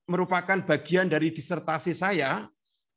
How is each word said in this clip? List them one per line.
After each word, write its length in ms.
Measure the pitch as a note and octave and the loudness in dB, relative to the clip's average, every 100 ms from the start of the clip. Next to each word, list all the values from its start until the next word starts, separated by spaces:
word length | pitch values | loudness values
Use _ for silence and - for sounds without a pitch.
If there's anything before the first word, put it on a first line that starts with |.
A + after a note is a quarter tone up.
| - | -2
merupakan 480 | F3 F#3 F#3 F3+ G3 - | 0 2 0 2 0 2
bagian 400 | D3+ - F3+ F#3 | 0 2 2 2
dari 240 | D3+ D#3+ | 2 0
disertasi 640 | D#3 - E3 D#3+ D#3+ F3+ | -2 -6 -6 -2 -2 -2
saya. 560 | D#3 F#3 F#3+ C3+ F#3 G#3+ _ _ _ _ | -2 0 0 0 -2 -6 _ _ _ _